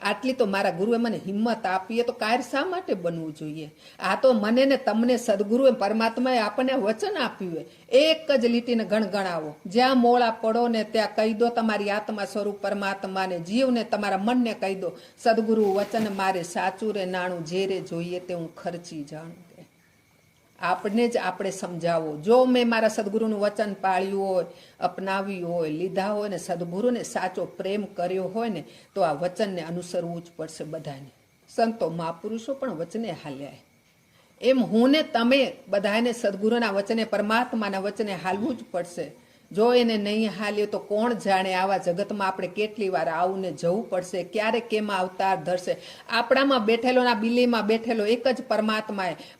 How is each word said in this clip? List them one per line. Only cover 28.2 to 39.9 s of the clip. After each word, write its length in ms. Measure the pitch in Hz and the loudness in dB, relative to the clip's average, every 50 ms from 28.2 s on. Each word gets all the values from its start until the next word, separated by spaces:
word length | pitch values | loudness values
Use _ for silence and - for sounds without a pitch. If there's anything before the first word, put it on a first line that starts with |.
| 185 | -4
હોય 240 | 185 190 226 233 233 | -4 -4 -4 -4 -4
ને, 160 | 196 156 - - - - - _ _ | -4 -6 -10 -12 -18 -20 -20 _ _
તો 60 | 196 | 0
આ 120 | 185 160 | 0 0
વચનને 500 | 147 147 185 180 180 - 220 202 185 170 | 2 0 -2 -4 -2 -2 -2 -2 -2 -6
અનુસરવું 640 | 156 160 170 175 175 - - 180 175 170 170 170 170 | -6 -6 -8 -8 -8 -6 -6 -6 -4 -4 -8 -10 -12
જ 20 | - - | -14 -12
પડશે 280 | - 160 160 - - 156 | -12 -12 -12 -10 -12 -10
બધાને. 460 | 156 156 160 151 151 139 135 143 131 - _ _ _ _ _ _ _ - | -10 -10 -10 -10 -12 -12 -12 -16 -18 -20 _ _ _ _ _ _ _ -2
સંતો 360 | - 226 226 220 - 180 160 | 0 0 0 0 -2 -4 -4
મહાપુરુષો 640 | 165 170 165 165 165 - - 214 220 226 220 - 269 | -2 -4 -6 -6 -6 -8 -8 -8 -8 -8 -6 -8 -8
પણ 160 | 269 269 254 | -6 -6 -6
વચને 400 | 180 151 170 170 - 220 226 208 | -6 -6 -8 -8 -6 -6 -6 -6
હાલ્યા. 420 | 160 147 - 151 135 131 143 131 139 - _ _ _ _ _ _ _ _ _ _ _ _ _ _ _ _ | -8 -10 -10 -12 -12 -12 -12 -14 -16 -20 _ _ _ _ _ _ _ _ _ _ _ _ _ _ _ _
એમ 220 | 196 240 269 262 214 | 2 4 4 4 2
હું 260 | 160 202 226 240 262 | 4 4 6 6 6
ને 120 | 285 311 | 6 4
તમે 500 | 302 302 - 226 233 240 269 277 254 185 - - - - | 2 2 0 2 4 4 4 4 4 2 -2 -8 -6 -2
બધાને 440 | 196 202 190 202 202 226 240 247 | -2 0 2 2 2 2 2 0
સદગુરુના 580 | 226 240 - 202 196 190 208 220 233 240 233 214 | 0 0 -2 -2 -2 0 0 2 2 2 2 0
વચને, 340 | 196 196 202 202 226 226 220 | 0 0 0 0 0 -2 0
પરમાત્માના 760 | 220 214 202 202 208 220 233 247 247 - 226 214 196 196 196 | 0 0 0 0 2 2 0 0 0 -2 -2 -2 -2 -2 -2
વચને 360 | 190 208 202 - 220 202 190 | -4 -4 -4 -4 -4 -4 -4
હાલવું 420 | 165 156 185 185 202 220 311 254 | -4 -4 -4 -2 -2 -2 -4 -4
જ 80 | - - - | -6 -8 -6
પડશે. 420 | - 175 175 - - 180 151 147 - - _ _ _ _ _ _ | -6 -6 -6 -6 -8 -10 -10 -10 -12 -18 _ _ _ _ _ _
જો 220 | 160 196 220 240 247 | 0 2 4 6 6
એને 220 | 247 240 233 | 4 4 4